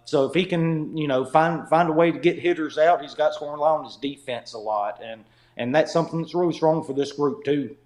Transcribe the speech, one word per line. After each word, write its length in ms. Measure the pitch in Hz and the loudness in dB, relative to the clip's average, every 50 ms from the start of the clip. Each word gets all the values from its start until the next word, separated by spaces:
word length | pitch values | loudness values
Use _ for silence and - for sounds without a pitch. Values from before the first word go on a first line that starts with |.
| _ | _
so 200 | - - 147 135 | -2 0 0 2
if 80 | 131 139 | 2 2
he 120 | 165 190 | 0 0
can, 520 | 180 180 170 165 165 165 156 151 - - | 0 0 0 0 0 0 -2 -4 -6 -6
you 120 | 160 151 143 | -6 -2 0
know, 160 | 135 131 131 | 0 0 -2
find, 440 | 131 - 156 160 170 170 151 120 - | 2 4 4 4 4 0 -2 -2 2
find 200 | 156 160 175 165 | 4 4 4 4
a 40 | 156 | 4
way 180 | 160 170 170 156 | 4 4 4 4
to 60 | 139 | 2
get 200 | 139 175 170 - | 2 2 2 2
hitters 400 | - 175 170 151 156 147 123 151 | 0 0 0 0 -2 -6 0 4
out, 240 | 156 165 175 139 147 | 4 4 4 4 0
he's 120 | 139 - | -8 -4
got 200 | - 151 151 151 | 0 0 0 0
scoring 260 | - 151 147 147 147 | -2 -6 -8 -4 0
line 200 | 147 156 156 147 | 2 2 2 2
on 40 | 131 | -2
his 120 | 113 - | -8 -12
defense 580 | - 139 139 143 135 - - 123 117 - - - | -8 -8 -8 -8 -8 -8 -8 -8 -8 -8 -12 -14
a 40 | 113 | -10
lot. 440 | 104 110 107 104 104 104 104 - 117 | -6 -4 -2 -2 -2 -4 -6 -8 -12
And, 220 | 113 113 110 107 _ _ _ _ _ _ | -14 -14 -14 -16 _ _ _ _ _ _
and 180 | - 120 123 131 | -6 -4 0 2
that's 180 | 156 156 156 - | 2 2 2 2
something 300 | 170 165 165 - 165 165 | 0 -2 0 -4 -6 -6
that's 120 | 160 - | -4 -2
really 200 | 175 180 170 156 | 0 0 0 0
strong 300 | - 160 160 160 165 - | 2 2 2 2 2 -2
for 80 | - 135 | -4 -4
this 200 | 139 139 139 - | -4 -4 -4 -4
group, 300 | - 147 143 123 - - | -2 -2 -2 -2 -4 -4
too, 340 | 139 143 147 135 120 143 - _ | -4 -2 -2 -4 -6 -10 -16 _